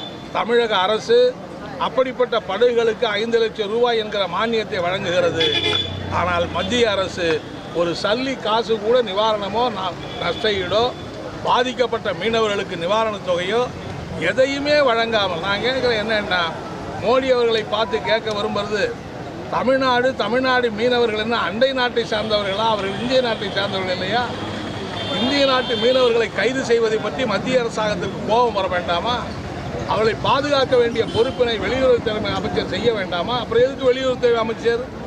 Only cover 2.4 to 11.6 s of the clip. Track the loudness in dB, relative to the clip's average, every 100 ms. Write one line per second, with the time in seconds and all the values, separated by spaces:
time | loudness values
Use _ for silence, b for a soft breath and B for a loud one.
2.4 | -2 2 4 4 2 2 0 0 2 2
3.4 | 2 -2 -2 2 2 2 -2 -2 -2 0
4.4 | 0 0 -2 -2 -2 -2 0 2 2 2
5.4 | 0 0 0 0 -2 -6 -4 -2 0 0
6.4 | -2 -2 -2 2 2 0 -2 -2 0 -2
7.4 | -4 -12 -6 -2 -2 0 -2 -2 -2 -4
8.4 | 0 0 0 0 2 2 2 0 0 0
9.4 | -2 0 0 -2 -6 -6 -10 -6 -4 -2
10.4 | -2 -2 0 0 0 -2 -12 -12 -10 -6
11.4 | 0 2